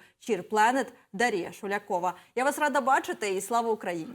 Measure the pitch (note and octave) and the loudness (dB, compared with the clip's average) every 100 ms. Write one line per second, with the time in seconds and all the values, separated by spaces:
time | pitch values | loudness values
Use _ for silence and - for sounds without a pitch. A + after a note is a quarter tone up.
0 | - _ - G3 - G#3+ A3 C4 A#3 - | -12 _ -4 -4 0 4 4 4 -2 -8
1 | _ G3 A#3+ G3 F3+ F3 G3 G3+ - F#3 | _ -2 0 0 -4 -8 -4 -4 -2 -2
2 | F3+ F3 - - C4+ C#4+ D4 C#4 B3+ D4 | -2 -4 -8 -2 0 2 2 2 4 2
3 | E4 - G#3 F#3+ G3 A#3 A#3 A3 G3 E3+ | 2 -4 -2 -2 0 0 0 -2 -2 -6
4 | D#3+ | -6